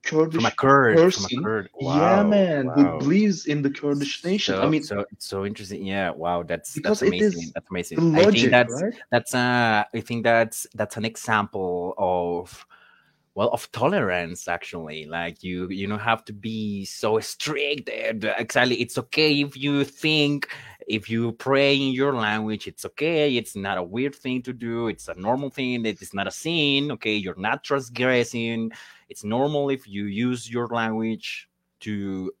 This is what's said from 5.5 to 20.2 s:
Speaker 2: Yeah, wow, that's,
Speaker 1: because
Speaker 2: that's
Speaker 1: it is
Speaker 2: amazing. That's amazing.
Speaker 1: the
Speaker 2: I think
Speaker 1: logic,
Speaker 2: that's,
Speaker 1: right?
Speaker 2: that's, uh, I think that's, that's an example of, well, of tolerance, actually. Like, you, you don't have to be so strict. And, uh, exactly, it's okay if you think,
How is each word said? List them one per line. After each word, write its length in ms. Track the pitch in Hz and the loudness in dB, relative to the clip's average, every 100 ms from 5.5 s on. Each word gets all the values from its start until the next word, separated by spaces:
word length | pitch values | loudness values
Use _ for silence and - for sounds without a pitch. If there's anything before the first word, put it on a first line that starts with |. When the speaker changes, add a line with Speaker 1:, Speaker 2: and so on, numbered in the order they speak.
| 104 95 98 98 | -6 -10 -8 -4
Speaker 2:
Yeah, 240 | 98 92 | -2 -2
wow, 320 | 76 85 87 | -2 -2 -2
that's, 340 | 85 85 - - | -2 -6 -6 -6
Speaker 1:
because 240 | 165 214 | 0 2
Speaker 2:
that's 20 | |
Speaker 1:
it 180 | 226 - | 2 4
is 160 | 214 175 | 2 0
Speaker 2:
amazing. 160 | - | -8
That's 140 | - _ | -12 _
amazing. 300 | 185 - - | -8 -4 2
Speaker 1:
the 20 | 170 | 4
Speaker 2:
I 120 | 156 196 | 8 6
think 240 | 196 123 | 6 6
Speaker 1:
logic, 0 | |
Speaker 2:
that's, 320 | 123 120 123 | 6 4 0
Speaker 1:
right? 120 | 196 233 - | -4 -6 0
Speaker 2:
that's, 240 | 120 - | 0 0
uh, 500 | 127 123 123 117 107 104 | 0 2 4 4 2 0
I 80 | 117 | -6
think 240 | - 117 | -4 0
that's, 420 | 113 117 113 - - | 4 4 2 -2 -12
that's 220 | 104 104 - | -6 -4 -2
an 80 | |
example 920 | 113 113 - 110 104 101 92 90 90 - | -6 -6 0 0 0 -4 -2 -2 -4 -2
of, 680 | 95 90 87 87 90 - - - _ _ _ _ _ | 0 2 0 -4 -8 -18 -20 -20 _ _ _ _ _
well, 140 | - 117 | -2 0
of 200 | 120 - | -2 -6
tolerance, 760 | - 131 202 107 90 82 87 - | -2 0 2 0 0 -4 -8 -6
actually. 580 | 85 - 87 80 78 76 | -6 -6 -12 -10 -12 -8
Like, 360 | 82 85 - | -8 -8 -8
you, 260 | 92 90 90 | -8 -6 -6
you 160 | 98 98 | -6 -6
don't 120 | 107 | -4
have 260 | 110 113 - | -2 -2 -4
to 60 | |
be 520 | 104 110 110 107 101 | -12 -8 -6 -6 -6
so 340 | 98 - 110 110 | -10 -4 0 0
strict. 680 | 107 - - 143 143 147 - | -2 -8 -6 -4 -4 -6 -8
And, 360 | 113 113 113 | -6 -4 -4
uh, 100 | 107 107 | -4 -4
exactly, 420 | 117 127 123 117 | -2 2 2 0
it's 180 | 120 - | -2 -6
okay 420 | 120 - 156 143 | -4 0 2 2
if 140 | 143 135 | -2 -4
you 280 | 139 143 | -2 0
think, 640 | 139 - 156 156 | -2 -2 0 2